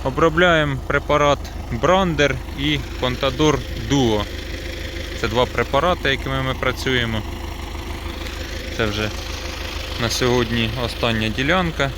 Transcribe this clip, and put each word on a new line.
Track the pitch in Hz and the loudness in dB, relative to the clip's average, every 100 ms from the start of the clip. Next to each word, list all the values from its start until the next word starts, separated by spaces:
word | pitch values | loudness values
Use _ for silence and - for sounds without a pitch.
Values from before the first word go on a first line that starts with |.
Обробляємо | 139 127 160 156 180 165 147 131 - | -2 2 4 6 6 6 4 0 0
препарат | 143 - 147 147 139 - - - | -2 2 4 4 2 0 -8 -6
Брандер | 120 143 185 185 151 143 127 - - | 0 4 4 4 4 2 2 -6 -4
і | 143 143 - - | 0 0 -2 -2
Contador | 127 123 139 127 151 139 - - 113 | -2 0 -2 4 4 4 0 -6 0
Duo. | 139 120 104 101 - - - - - - - - - | 4 4 2 0 -6 -8 -8 -8 -8 -6 -6 -6 -4
Це | 110 | 0
два | 113 123 | 2 2
препарати, | - 117 135 170 175 - | 2 0 2 2 2 0
якими | 185 135 135 | 0 -2 -2
ми | 131 | -2
працюємо. | 127 127 123 - 127 117 110 - - - - - - - - - - - - - - - - | -2 -2 -2 0 0 2 -2 -4 -8 -8 -8 -8 -8 -8 -8 -8 -8 -8 -8 -8 -8 -8 -2
Це | 110 | -2
вже | 104 107 - - - - - - - - - | 0 -2 -4 -8 -8 -8 -8 -8 -8 -8 -4
на | 117 | -2
сьогодні | - 127 123 120 117 113 117 117 | 0 2 2 2 0 0 -2 -4
остання | - 120 113 110 | -2 0 2 0
ділянка. | 110 135 180 175 156 135 | 0 2 2 0 0 -2